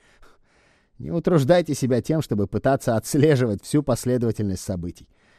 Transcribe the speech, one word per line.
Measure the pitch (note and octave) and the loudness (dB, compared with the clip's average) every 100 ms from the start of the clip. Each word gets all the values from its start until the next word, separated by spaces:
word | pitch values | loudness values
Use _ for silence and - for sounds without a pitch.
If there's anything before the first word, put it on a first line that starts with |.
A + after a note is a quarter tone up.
| _ _ - _ _ _ _ _ _ _ | _ _ -20 _ _ _ _ _ _ _
Не | C3+ | -6
утруждайте | D3+ E3 E3+ C3 F3+ D#3+ | -2 2 2 6 4 4
себя | C#3 B2 B2 | -2 0 0
тем, | - D#3 | 0 -2
чтобы | - G#2 G2+ | -2 -2 -2
пытаться | G#2 C3 C#3 - A2 | -2 0 0 0 -2
отслеживать | - D#3+ D#3 C3+ B2 G2+ | -2 2 4 4 0 -2
всю | - D#3 | -2 -2
последовательность | C3+ A#2+ B2+ B2 A#2 G#2+ G2+ F#2 | 0 -2 -2 -2 -2 -2 -4 -6
событий. | - F2+ F2 - - _ _ | -8 -8 -8 -14 -20 _ _